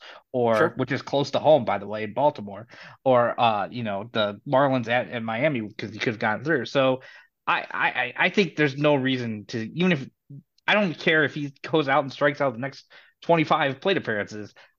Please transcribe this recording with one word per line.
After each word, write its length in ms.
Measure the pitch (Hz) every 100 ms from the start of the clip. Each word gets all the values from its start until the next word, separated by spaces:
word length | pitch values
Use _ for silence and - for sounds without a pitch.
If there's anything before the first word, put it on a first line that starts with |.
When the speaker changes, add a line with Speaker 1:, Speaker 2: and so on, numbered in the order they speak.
| - - _
Speaker 1:
or 240 | 127 117 110
Speaker 2:
Sure. 160 | 107 -
Speaker 1:
which 160 | 127
is 100 | 131
close 300 | - 139 139
to 80 | 123
home, 240 | 143 151 101
by 120 | 101
the 100 | 101
way, 160 | 107
in 100 | 107
Baltimore, 540 | 123 147 107 101 98 113 - - - 135
or, 340 | 123 117 -
uh, 280 | 117 104 92
you 120 | 123
know, 260 | 113 98 117
the 280 | 113 104 104 147
Marlins 420 | 131 143 131 117
at, 200 | 123 101
at 140 | 120
Miami, 380 | 113 113 156 127 104 -
'cause 140 | 107
he 60 | 107
could 120 | 123
have 60 | 107
gotten 240 | 113 107
through. 220 | 135 147 110
So 360 | 139 131 127 - - _ _ -
I, 140 | 165 -
I, 160 | - 160
I, 240 | 127 123 127
I 120 | 143
think 260 | - 170 -
there's 200 | 147 135
no 180 | 147 143
reason 500 | 131 127 117 107 95
to, 120 | 117 110
even 200 | 151 185
if, 160 | 151 - - - 143 - _ -
I 60 |
don't 200 | 202 196 139
care 260 | 175 156
if 100 | 139
he 200 | 156 143 - -
goes 180 | 160 139
out 160 | 143
and 80 | 135
strikes 300 | - 147 143
out 120 | 139
the 60 | 113
next 260 | 135 - - - _ _
twenty-five 580 | - 165 151 156 143 131
plate 160 | 196 160
appearances, 560 | 117 107 90 107 101 - -